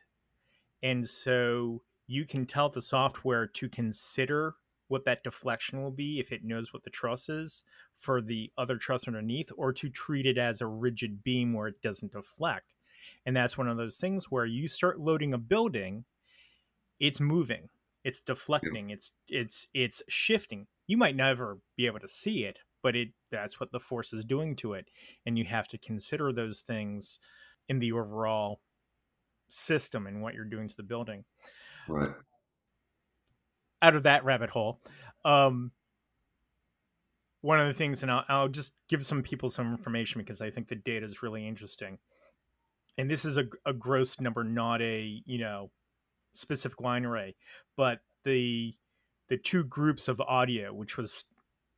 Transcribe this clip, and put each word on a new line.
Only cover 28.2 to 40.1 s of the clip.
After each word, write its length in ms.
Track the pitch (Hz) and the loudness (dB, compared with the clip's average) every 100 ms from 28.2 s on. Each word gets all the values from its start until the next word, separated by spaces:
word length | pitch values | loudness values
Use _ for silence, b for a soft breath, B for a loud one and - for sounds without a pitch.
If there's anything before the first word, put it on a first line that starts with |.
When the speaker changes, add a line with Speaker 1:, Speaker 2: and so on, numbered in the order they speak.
| 110 110 104 104 _ _ _ _ _ _ _ _ - | 0 2 0 -4 _ _ _ _ _ _ _ _ -10
Speaker 1:
system 580 | - - 156 - 120 98 | -4 0 0 0 -6 -6
and 160 | 104 | -6
what 120 | 113 | -8
you're 100 | 110 | -8
doing 240 | 110 110 107 | -8 -6 -8
to 80 | - | -10
the 80 | |
building. 400 | 101 117 110 101 - _ B B B B B | -8 -6 -6 -10 -14 _ B B B B B
Speaker 2:
Right. 240 | 76 71 - - _ _ _ _ _ _ _ _ _ _ _ _ _ _ - | 0 0 -2 -18 _ _ _ _ _ _ _ _ _ _ _ _ _ _ 6
Speaker 1:
Out 120 | 165 | 8
of 100 | 151 | 10
that 200 | 143 143 | 8 6
rabbit 260 | 131 123 117 | 6 2 2
hole, 300 | 120 110 - B B B B | 0 0 -2 B B B B
um, 460 | 151 143 135 127 123 - _ _ _ _ _ _ _ _ _ _ _ _ _ _ _ _ | 6 8 8 4 -4 -10 _ _ _ _ _ _ _ _ _ _ _ _ _ _ _ _
one 180 | 147 156 | 6 6
of 60 | 143 | 6
the 80 | |
things, 280 | 135 147 135 | 4 0 0
and 80 | 131 | 2
I'll, 140 | 123 - | 2 4
I'll 200 | 139 135 | 4 2
just 240 | 143 - _ - | 0 -6 _ -2
give 160 | 147 | 0
some 180 | 135 143 | 2 -2
people 280 | - 127 127 | -2 -2 -2
some 200 | - 117 | -2 -2
information 500 | 117 120 117 110 | -2 -4 -2 -2